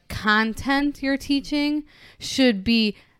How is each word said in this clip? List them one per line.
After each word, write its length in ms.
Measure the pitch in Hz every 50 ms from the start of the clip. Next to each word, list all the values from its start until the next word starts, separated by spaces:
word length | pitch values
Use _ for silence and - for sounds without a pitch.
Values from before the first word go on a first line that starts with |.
| _ -
content 920 | - - - 214 214 214 220 226 214 - - 247 269 277 285 294 285 -
you're 140 | - 269 277
teaching 680 | 269 - - 285 277 269 - 294 294 294 294 294 302 294 - _ - - - - -
should 440 | - - - - 262 247 220 190
be 320 | 190 226 233 226 220 208 - - _ _ _